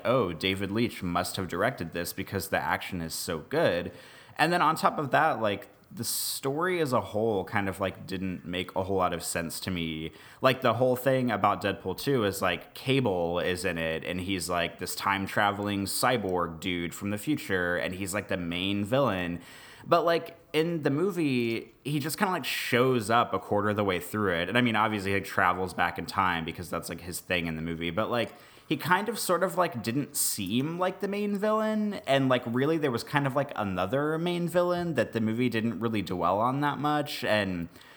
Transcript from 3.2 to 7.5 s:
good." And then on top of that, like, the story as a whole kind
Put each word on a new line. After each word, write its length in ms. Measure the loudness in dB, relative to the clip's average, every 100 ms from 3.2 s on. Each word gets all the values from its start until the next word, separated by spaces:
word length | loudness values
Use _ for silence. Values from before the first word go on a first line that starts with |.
| -4 -6
good." 520 | -2 2 2 2 -4 -10 -20 -20 -10 0
And 160 | 2
then 80 | 4
on 140 | 2 2
top 220 | 0 0
of 140 | 2
that, 300 | 4 4 2
like, 260 | 0 -2 -6 -20 -18
the 100 | -8 -4
story 760 | -4 -4 -4 -2 0 0 2
as 140 | 2
a 80 | 2
whole 420 | 0 0 2 2
kind 240 | 0